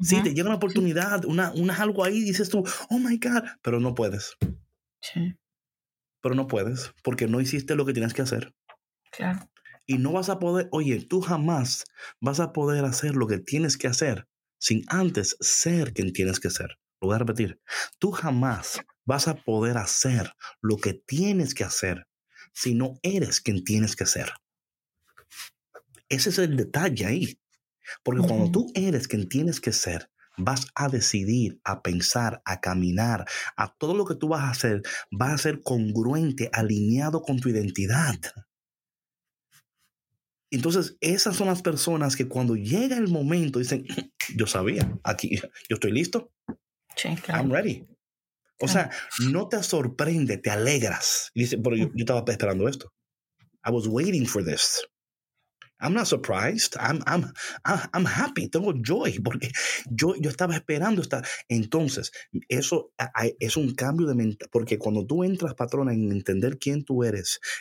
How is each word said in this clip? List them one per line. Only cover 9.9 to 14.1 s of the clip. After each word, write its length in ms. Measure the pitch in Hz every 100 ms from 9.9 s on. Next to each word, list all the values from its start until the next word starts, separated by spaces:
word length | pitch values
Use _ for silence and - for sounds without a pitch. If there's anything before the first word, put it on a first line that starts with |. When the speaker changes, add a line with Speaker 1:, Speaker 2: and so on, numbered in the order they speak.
| 131
Speaker 1:
no 120 | 131
vas 180 | 175 185
a 80 | 185
poder, 280 | 175 180 180
oye, 300 | 156 147 120 123
tú 160 | 180
jamás 640 | 175 170 151 160 123 - - - - -
vas 200 | 123 143
a 120 | 170
poder 320 | - 143 147
hacer 320 | 139 127 151 139
lo 100 | 110
que 120 | 98
tienes 380 | - 143 160 -
que 100 | 131
hacer 400 | 120 156